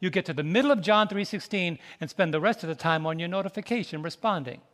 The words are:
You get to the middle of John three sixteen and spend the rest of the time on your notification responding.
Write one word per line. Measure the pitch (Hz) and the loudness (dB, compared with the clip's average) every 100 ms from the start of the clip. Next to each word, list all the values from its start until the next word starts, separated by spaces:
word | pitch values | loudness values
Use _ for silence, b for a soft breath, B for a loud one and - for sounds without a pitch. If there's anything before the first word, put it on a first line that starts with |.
You | 185 | -2
get | 180 170 | 0 0
to | |
the | 147 | -2
middle | 151 208 285 | 0 4 4
of | 262 | 4
John | 165 214 214 | 4 4 4
three | 202 | 0
sixteen | 202 208 - 202 175 156 B B | -4 -6 -4 -2 -2 -4 B B
and | 156 | -8
spend | - 170 | 0 2
the | 156 | 2
rest | 196 226 | 2 0
of | 160 | -4
the | 160 | -2
time | 165 160 160 | 0 0 0
on | 160 | -4
your | 170 | -4
notification | 190 190 214 - 233 - 156 | -4 -4 -6 -4 -2 -2 -6
responding. | 160 - 226 180 127 120 - | -8 -4 -2 0 -2 -10 -16